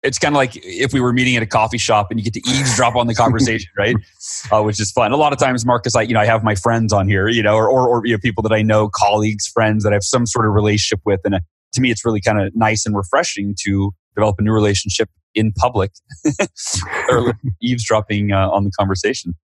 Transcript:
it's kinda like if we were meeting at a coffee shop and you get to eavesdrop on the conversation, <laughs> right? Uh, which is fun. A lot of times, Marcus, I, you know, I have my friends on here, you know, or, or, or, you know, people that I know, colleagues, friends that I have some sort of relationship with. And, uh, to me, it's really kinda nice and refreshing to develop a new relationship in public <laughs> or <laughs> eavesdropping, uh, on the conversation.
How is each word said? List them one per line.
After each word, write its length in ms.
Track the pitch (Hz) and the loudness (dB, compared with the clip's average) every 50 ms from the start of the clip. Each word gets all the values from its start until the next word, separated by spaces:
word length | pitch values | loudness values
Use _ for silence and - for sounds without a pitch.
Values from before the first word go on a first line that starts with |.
| - | -2
it's 160 | 139 131 - | -4 -2 0
kinda 180 | - 151 147 | -2 0 2
like 180 | 143 131 123 - | 2 0 0 -2
if 360 | - - 92 90 87 131 131 117 | -12 -16 -14 -6 -4 -4 0 0
we 80 | 139 | 0
were 140 | 123 123 120 | 0 2 2
meeting 200 | 127 127 127 123 | 2 2 2 2
at 80 | 120 113 | 0 -2
a 40 | |
coffee 320 | 104 - 117 110 113 113 113 | 0 0 0 0 2 0 -4
shop 320 | - - 113 104 101 98 | 0 2 2 2 2 0
and 100 | 117 117 | -4 -4
you 100 | 101 117 | -4 -4
get 40 | 104 | -6
to 160 | - - 123 | -6 -4 -2
eavesdrop 440 | 131 135 139 131 117 107 127 120 120 | -2 0 0 0 0 2 0 2 2
on 120 | 123 120 | 0 0
the 80 | 117 117 | 0 0
conversation, 560 | 110 117 113 101 110 131 120 113 113 - - _ | 2 2 2 2 2 0 0 0 -4 -6 -8 _
<laughs> 60 | - | -2
right? 180 | 101 110 127 107 - _ _ _ - - - - - - 104 | -2 0 0 -2 -4 _ _ _ -14 -12 -12 -12 -2 0 2
Uh, 100 | 107 107 | 2 2
which 160 | 107 107 104 | 0 -2 -4
is 120 | 107 98 | -4 -4
fun. 220 | - - 117 107 123 | 0 0 0 2 2
A 40 | |
lot 160 | 143 151 147 143 | 2 2 2 2
of 60 | 117 | 2
times, 260 | 143 131 127 123 113 | 0 0 0 0 0
Marcus, 320 | 123 120 117 - 123 117 | 0 0 0 0 0 0
I, 60 | 123 110 | 0 0
you 100 | 110 117 | 2 2
know, 80 | 113 | 2
I 60 | 107 | 2
have 180 | 113 113 110 107 | 2 2 2 2
my 100 | 113 107 | 0 0
friends 380 | 92 - 117 117 113 113 107 107 | 2 0 0 2 2 2 2 2
on 160 | 101 95 98 | 2 2 2
here, 200 | 101 95 92 107 | 2 2 2 0
you 140 | 117 117 107 | 0 0 2
know, 120 | 104 107 | 2 2
or, 160 | 110 110 110 | 4 4 4
or, 180 | 131 131 127 123 | 4 4 4 4
or, 140 | 120 117 104 | 2 2 0
you 80 | 117 117 | 0 -2
know, 60 | 104 | 0
people 240 | - 113 101 90 107 | -2 -2 -2 -2 0
that 100 | 110 110 | 0 2
I 80 | 107 | 2
know, 300 | 107 110 107 107 107 104 | 2 4 4 4 2 2
colleagues, 560 | 101 - - 104 104 107 107 110 107 104 - | 0 0 0 2 2 2 0 0 -2 -4 -8
friends 360 | - - 117 110 110 107 107 101 | -4 -2 0 2 2 2 2 0
that 120 | 107 104 | 2 0
I 20 | |
have 80 | 101 101 | 0 -2
some 220 | - - 127 120 | -2 -2 -2 -2
sort 200 | 110 - 123 113 | -2 -2 0 0
of 60 | 110 101 | 2 2
relationship 480 | 107 104 107 104 104 - - 110 95 _ | 2 2 2 2 0 0 -2 -4 -2 _
with. 140 | - 98 95 - | -2 -2 0 0
And, 120 | 104 98 | -2 -2
uh, 40 | 92 82 _ _ _ _ _ - | -2 -4 _ _ _ _ _ -4
to 80 | 127 | 0
me, 100 | 127 127 | 0 0
it's 140 | 113 - - | 0 0 -2
really 160 | 117 110 104 | -2 -2 0
kinda 300 | 90 117 107 104 98 95 - | 0 0 0 0 -2 -2 0
nice 300 | 110 113 110 110 107 - | 0 0 0 0 -2 -2
and 100 | 110 104 | -2 -2
refreshing 600 | 101 95 - - 139 180 - - 104 101 101 101 - - | -4 -2 0 0 0 0 0 -4 -6 -6 -6 -6 -6 -4
to 300 | 101 98 98 98 101 98 _ _ _ _ | -2 0 0 0 -2 -4 _ _ _ _
develop 240 | - 107 107 101 - | 0 0 0 0 0
a 40 | 104 | 0
new 100 | 107 110 | 0 2
relationship 560 | 110 107 104 101 101 - 98 95 - 110 - _ _ _ _ _ | 2 2 2 0 0 -2 -4 -2 -4 -4 -4 _ _ _ _ _
in 180 | 107 107 110 101 | -2 -2 0 0
public 380 | - - 123 - 101 92 98 _ - _ _ - - _ | 0 -2 0 0 0 -4 -4 _ -14 _ _ -20 -4 _
<laughs> 80 | 151 143 - 202 - _ - - - - - 85 - - - - - | -4 -2 -2 -4 -4 _ -12 -10 -8 -6 -8 -8 -6 -8 -6 -2 0
or 240 | 127 120 120 120 117 - - 131 | 0 2 2 0 -4 -4 -6 -8
<laughs> 140 | 98 - - | -8 -4 -4
eavesdropping, 680 | 123 127 120 110 - 113 107 104 _ 107 101 104 101 | -4 -2 -2 -2 0 0 0 0 _ -2 -2 0 0
uh, 200 | 101 95 95 95 | 2 2 2 2
on 140 | 76 101 101 | 0 0 0
the 80 | 98 95 - | -2 -2 -2
conversation. 560 | 101 95 95 90 - 104 127 - - 87 85 - | -2 -2 -2 -2 -2 -2 -2 -2 -6 -10 -10 -12